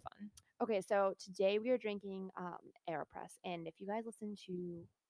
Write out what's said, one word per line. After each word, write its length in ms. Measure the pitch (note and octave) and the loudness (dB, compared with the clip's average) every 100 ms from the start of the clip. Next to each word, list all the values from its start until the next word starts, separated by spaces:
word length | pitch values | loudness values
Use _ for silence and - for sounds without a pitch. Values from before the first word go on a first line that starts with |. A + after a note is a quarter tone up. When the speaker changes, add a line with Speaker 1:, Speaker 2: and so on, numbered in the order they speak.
Speaker 1:
fun. 260 | - - G3+ - _ - | -16 -12 -14 -14 _ -4
Speaker 2:
Okay, 200 | A#3+ G#3 | 2 2
so 340 | - G3+ G3 F3 | 4 6 6 2
today 400 | - F#3 F#3+ G#3 | -6 4 6 6
we 120 | A3+ | 4
are 80 | B3 | 2
drinking, 500 | G#3+ G3+ G3+ F#3+ F#3+ - | 2 -4 -4 -6 -6 -6
um, 220 | F3+ E3+ - - - | -6 -8 -14 -12 -4
AeroPress, 520 | D#3 - - - - | -4 -4 -8 -12 -10
and 240 | F#3 E3+ E3 | -6 -6 -6
if 60 | - | -8
you 80 | G3 | -4
guys 180 | A3 A3+ | -4 -4
listened 320 | - G#3 G3+ - | -8 -8 -8 -6
to 420 | F3+ F3+ E3+ F3 _ | -6 -4 -8 -12 _